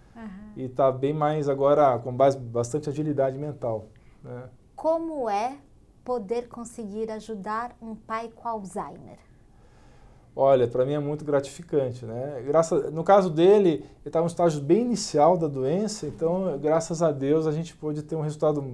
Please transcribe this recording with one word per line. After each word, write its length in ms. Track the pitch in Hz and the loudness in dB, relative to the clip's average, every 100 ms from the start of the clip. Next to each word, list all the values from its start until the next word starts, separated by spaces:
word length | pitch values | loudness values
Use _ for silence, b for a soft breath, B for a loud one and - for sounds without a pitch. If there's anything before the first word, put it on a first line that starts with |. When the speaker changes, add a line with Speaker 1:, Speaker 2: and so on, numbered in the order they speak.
| B 233 | B -18
Speaker 1:
Aham. 120 | 220 190 214 165 | -16 -16 -16 -10
Speaker 2:
E 100 | 127 | -6
tá 240 | 123 135 | 2 2
bem 220 | 127 135 | 2 0
mais 340 | 156 147 156 143 | 0 0 0 0
agora, 520 | 135 139 147 143 120 | 2 4 6 4 2
com 120 | 127 | -2
bas-, 240 | 123 139 | 2 4
bastante 540 | 135 120 117 120 151 151 | 2 -2 -4 -2 -4 -4
agilidade 480 | 135 151 135 135 131 | -4 -2 0 -2 -2
mental, 520 | 147 - 123 110 107 b b - | -8 -6 -6 -6 -8 b b -20
né? 200 | 131 123 127 - _ | -18 -16 -16 -20 _
Speaker 1:
Como 540 | - 311 330 330 302 226 | -6 -2 -2 -2 -6 -4
é 260 | 202 247 285 _ _ _ _ | -2 -4 -8 _ _ _ _
poder 440 | - 247 190 233 240 | -8 -6 -4 -6 -6
conseguir 600 | 233 233 - 214 208 220 | -12 -14 -12 -10 -6 -6
ajudar 640 | 214 214 214 202 220 240 240 | -8 -10 -10 -6 -6 -6 -12
um 140 | 226 | -16
pai 360 | 220 - 220 233 | -14 -10 -8 -8
com 120 | 226 233 | -12 -8
Alzheimer? 720 | 226 190 208 151 - - - - - _ b b b b b b b b - | -8 -8 -10 -10 -12 -20 -20 -20 -20 _ b b b b b b b b 2
Speaker 2:
Olha, 300 | 135 135 117 | 6 6 4
pra 160 | 123 | 0
mim 80 | 131 | 0
é 60 | 147 | -2
muito 260 | 143 147 | -4 -6
gratificante, 800 | 147 143 139 - 170 151 127 120 | -2 -2 -2 -10 -4 -2 -2 -4
né? 380 | 117 117 139 135 127 | -10 -8 -8 -6 0
Graça-, 440 | 156 165 170 - | 2 4 2 0
no 120 | 156 | 0
caso 280 | 165 202 185 | 6 6 6
dele, 560 | 156 180 208 185 147 B B | 6 6 8 6 2 B B
ele 80 | - | -4
tava 120 | - | -2
num 20 | 170 | 0
estágio 340 | - 175 151 | 2 2 2
bem 220 | 139 202 | 2 2
inicial 560 | 247 226 - - 151 175 | 2 -2 0 4 6 4
da 100 | 160 | 0
doença, 580 | 135 131 180 214 - 147 | -2 -2 -2 -2 -6 -10
então, 520 | - 160 180 190 139 | -4 -2 -2 -2 -2
graças 420 | 147 160 160 160 | 0 0 0 0
a 80 | 165 | 0
Deus, 360 | 139 135 156 156 | 0 2 2 2
a 60 | |
gente 220 | 151 165 | -2 -6
pôde 280 | - 151 151 | -8 -8 -6
ter 120 | 151 | -6
um 60 | 160 | -6
resultado 420 | 151 151 151 147 135 | -6 -2 0 0 -4